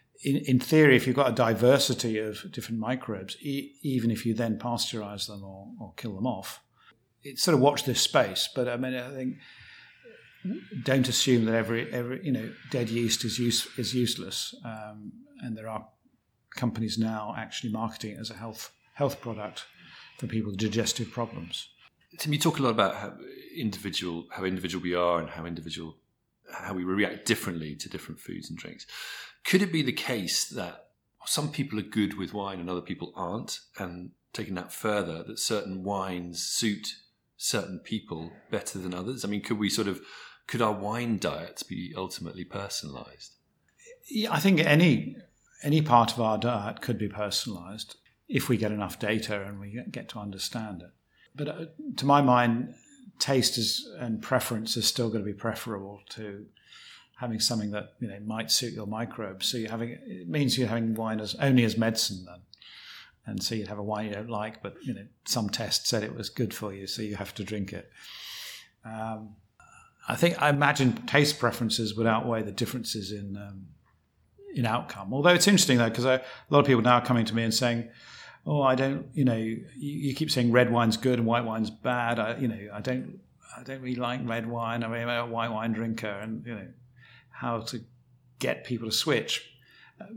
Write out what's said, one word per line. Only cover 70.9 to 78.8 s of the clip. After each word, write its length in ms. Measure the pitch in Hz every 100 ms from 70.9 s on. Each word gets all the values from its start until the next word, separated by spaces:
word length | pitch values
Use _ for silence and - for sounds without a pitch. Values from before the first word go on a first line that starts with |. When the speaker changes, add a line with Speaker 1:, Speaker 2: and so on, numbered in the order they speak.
| 113 -
Speaker 1:
taste 340 | 147 147 -
preferences 560 | 120 - 113 - 110 104
would 120 | 113
outweigh 340 | 110 120 117
the 100 | 104
differences 600 | 98 113 131 113 113 95
in, 260 | 104 101 101
um, 300 | 101 98 95 - _ _ _ _ _ _ 403 285
in 100 | 117
outcome. 480 | 113 - 107 95
Although 200 | 131 156 175
it's 120 | 185
interesting, 300 | 196 - 123
though, 140 | 113
'cause 140 | 113 127
I, 100 | 131
a 80 | - - -
lot 120 | 147
of 40 | 143
people 160 | 123
now 140 | 117 123
are 100 | 120
coming 200 | 120 113
to 100 | 113
me 80 |
and 100 | 113
saying, 340 | 107 123 117 117 - - - - - -
"Oh, 180 | 151
I 100 | 135
don't, 320 | 127